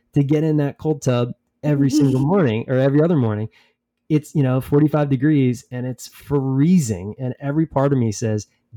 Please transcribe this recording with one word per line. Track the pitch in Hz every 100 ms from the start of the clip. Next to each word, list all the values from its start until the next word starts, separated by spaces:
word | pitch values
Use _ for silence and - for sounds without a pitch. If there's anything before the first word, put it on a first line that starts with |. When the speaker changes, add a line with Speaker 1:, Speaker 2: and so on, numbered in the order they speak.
| _
Speaker 1:
to | 147
get | 139 156
in | 160 151
that | 143 -
cold | 156 151
tub | 131 123 123 - _ _
every | 151 143 139
Speaker 2:
<laughs> | 202
Speaker 1:
single | 139 131
morning | 135 202 143 107 117
or | 127
every | 135 143
other | 160 165
morning. | 117 104 110 _ _ _ _ _ -
It's, | 151 - 156
you |
know, | 131 131
forty-five | - 147 147 151 143
degrees | 135 147 151 127 120 -
and | 123 127
it's | 127 -
freezing. | - - 143 135 131 156 185 120 90 98 107
And | 127 -
every | 139 151 160
part | 139 139
of | 135
me | 117
says, | 104 110 107 - _ _